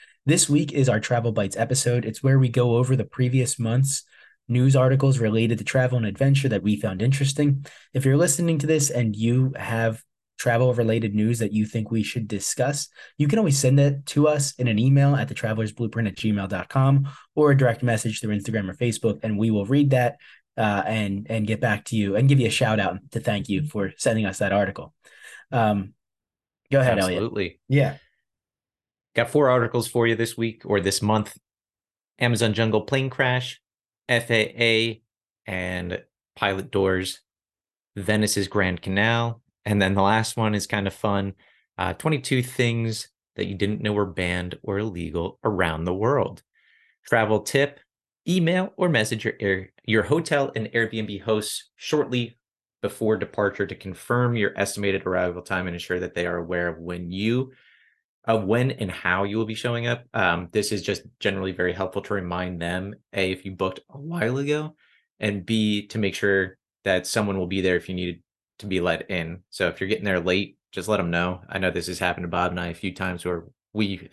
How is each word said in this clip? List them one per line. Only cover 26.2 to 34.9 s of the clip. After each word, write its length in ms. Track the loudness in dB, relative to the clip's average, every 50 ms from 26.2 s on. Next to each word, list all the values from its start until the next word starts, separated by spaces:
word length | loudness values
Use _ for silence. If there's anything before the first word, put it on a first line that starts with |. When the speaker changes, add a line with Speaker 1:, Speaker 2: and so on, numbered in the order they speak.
| _ _ _ _ _ _ _ _ _ _
Speaker 1:
go 80 | 2 4
ahead, 180 | 4 4 4
Elliot. 220 | 2 2 0 0 -2
Speaker 2:
Absolutely. 420 | -4 -4 -2 -4 -4 -4 -6 _ _ _
Speaker 1:
Yeah. 280 | 4 4 4 2 -2 -8 _ _ _ _ _ _ _ _ _ _ _ _ _ _ _ _ _ _ _ _ _ _ _
Speaker 2:
Got 140 | 0 0 2
four 200 | 4 4 6 6
articles 380 | 6 4 2 2 0 -2 -2
for 200 | 0 0 2 2
you 80 | 2 2
this 200 | 0 -2 -4 -2
week 280 | -4 -4 -6 -6 -8 -4
or 160 | 0 0 2
this 200 | 2 0 -2 0
month. 360 | 2 2 2 2 0 -2 -10 -20 _ _ _ _ _ _ _ _ _ _ _ _ _ _ _ _
Amazon 340 | 0 0 2 2 2 0 2
jungle 280 | 0 0 2 2 0
plane 300 | 0 0 -2 -2 -2 -4
crash, 500 | -2 -2 0 0 0 -2 -4 -6 -12 -16 _ _ _ _ _ _ _ _ _ -2
F 200 | -2 -2 0 2
A 240 | 2 2 2 0 0 0
A 400 | 2 2 2 2 0 0